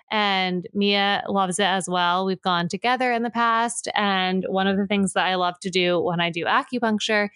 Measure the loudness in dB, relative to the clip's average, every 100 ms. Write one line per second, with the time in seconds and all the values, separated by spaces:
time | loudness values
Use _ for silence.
0 | -2 -2 0 0 0 -2 -4 -2 2 2
1 | 2 0 0 0 0 0 0 0 0 0
2 | 2 2 0 -2 0 0 0 -2 -2 0
3 | 0 0 -2 0 0 2 0 -4 -6 -2
4 | 0 0 0 0 -2 0 0 0 0 0
5 | 0 0 0 0 -2 -4 -4 0 2 2
6 | 0 0 -2 -2 0 0 0 -2 0 0
7 | 0 0 0